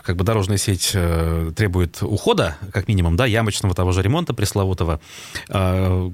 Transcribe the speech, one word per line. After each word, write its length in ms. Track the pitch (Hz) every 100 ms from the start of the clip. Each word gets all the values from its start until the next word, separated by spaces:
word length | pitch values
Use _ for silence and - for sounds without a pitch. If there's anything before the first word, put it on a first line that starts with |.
как 120 | - 87
бы 80 | 92
дорожная 320 | 110 92 98
сеть, 340 | - 92 -
э, 580 | 98 85 82 82 82 82 82
требует 460 | 104 90 85 -
ухода, 540 | 85 107 214 208 90 76 95
как 160 | 104 90
минимум, 280 | 95 85 85
да, 100 | 131
ямочного 480 | 110 110 - 98
того 180 | 90 90
же 80 | 90
ремонта 300 | 98 160 165
пресловутого. 680 | 120 101 104 95 90 82 78 - - - - -
Э, 600 | 95 92 92 92 92 92